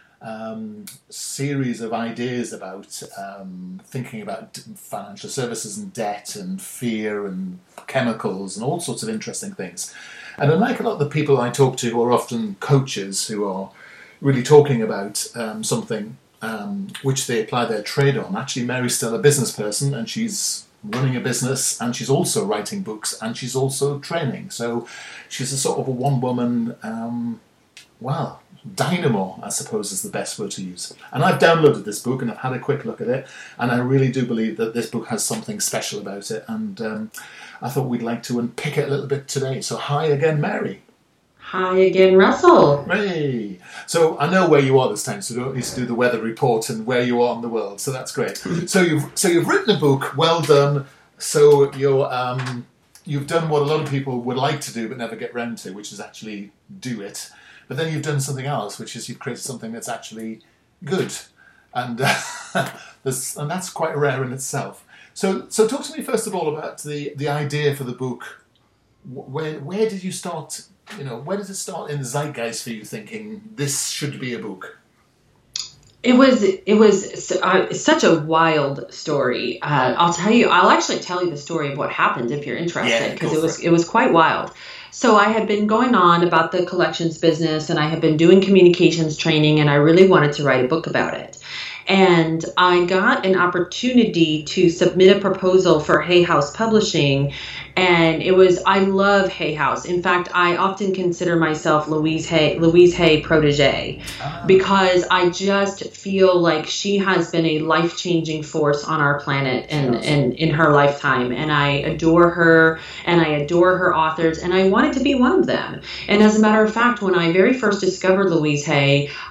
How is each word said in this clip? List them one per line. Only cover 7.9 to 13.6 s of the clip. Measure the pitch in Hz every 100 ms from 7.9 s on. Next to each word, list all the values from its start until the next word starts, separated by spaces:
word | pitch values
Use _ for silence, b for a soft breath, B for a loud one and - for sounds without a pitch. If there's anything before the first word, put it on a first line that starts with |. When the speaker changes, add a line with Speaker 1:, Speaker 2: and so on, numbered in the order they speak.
| 135 120 113 107 95 98 95
Speaker 1:
and | 123
all | 170
sorts | - 113
of | 110
interesting | 110 104 - 98
things. | 98 92 - - B B B B -
And | 143
unlike | 165 240 -
a |
lot | 233
of | 202
the | 139
people | 151 143 135
I | 120
talk | - 131 131
to | 120
who | 117
are | 120
often | 120 - 117 110 95
coaches | - 139 - 104 98 95 -
who | 104 101
are | 95